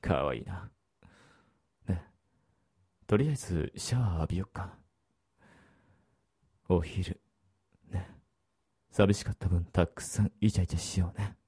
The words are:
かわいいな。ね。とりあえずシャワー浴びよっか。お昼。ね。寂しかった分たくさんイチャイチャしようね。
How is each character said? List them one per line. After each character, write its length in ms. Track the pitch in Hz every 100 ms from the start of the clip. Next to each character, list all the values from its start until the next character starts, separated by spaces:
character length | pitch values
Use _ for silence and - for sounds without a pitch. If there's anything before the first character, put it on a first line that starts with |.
か 220 | - 73
わ 100 | 71
い 60 | 60
い 40 |
な。 280 | - 90 - _ _ _ - _ - _ _ _ _ _ -
ね。 160 | 87 - _ _ _ _ _ _ _ _ _ -
と 120 | 107
り 120 | 147
あ 40 |
え 20 | 143
ず 360 | - 85 73 -
シ 180 | -
ャ 60 | 120
ワ 80 | 113
ー 80 | 82
浴 60 | 78
び 60 | 87
よ 80 | 92
っ 40 |
か。 220 | - 90 - _ _ _ _ _ _ _ - _ _ _ _ _ _ _ _ _ _ _
お 120 | 92
昼。 400 | 80 - 90 - _ _ _ _ _ _ -
ね。 180 | 95 90 - _ _ _ _ _ _ _
寂 240 | - 98
し 100 | 101
か 100 | -
っ 20 | 98
た 120 | 90
分 160 | 87 85
た 200 | - 85
く 160 | -
さ 220 | - -
ん 80 | 101 _
イ 100 | 107
チ 80 | -
ャ 40 |
イ 40 | 90
チ 80 | 85
ャ 40 |
し 200 | - -
よ 120 | 87 -
う 40 |
ね。 180 | 104 -